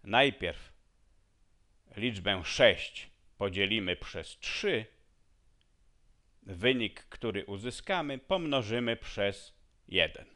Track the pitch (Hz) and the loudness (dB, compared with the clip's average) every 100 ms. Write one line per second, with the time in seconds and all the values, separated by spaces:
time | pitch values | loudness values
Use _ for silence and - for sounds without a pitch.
0 | 98 113 139 - 87 - - - _ _ | 2 4 4 2 -6 -6 -16 -20 _ _
1 | _ _ _ _ _ _ _ _ _ - | _ _ _ _ _ _ _ _ _ -4
2 | 120 101 92 95 80 - 120 90 - - | -4 -2 -2 -2 -2 6 8 8 -4 -10
3 | - _ - - 101 92 98 110 92 87 | -16 _ -20 -4 -2 0 2 2 0 -4
4 | - - 80 - - - 208 131 113 _ | -6 -10 -12 -12 -8 -4 -2 -2 -4 _
5 | _ _ _ _ _ _ _ _ _ _ | _ _ _ _ _ _ _ _ _ _
6 | _ _ _ _ - 87 117 131 107 - | _ _ _ _ -14 0 2 2 -2 -6
7 | - - 113 98 98 101 120 - - 185 | -18 -6 -4 -4 -6 -8 -8 -10 -4 -2
8 | 147 135 - 190 160 139 104 120 120 117 | -2 -8 -2 0 2 0 0 0 0 -2
9 | - - 101 101 - - - _ - 92 | -4 0 -2 -2 -16 -20 -20 _ -2 2
10 | 80 - - | 2 -2 -20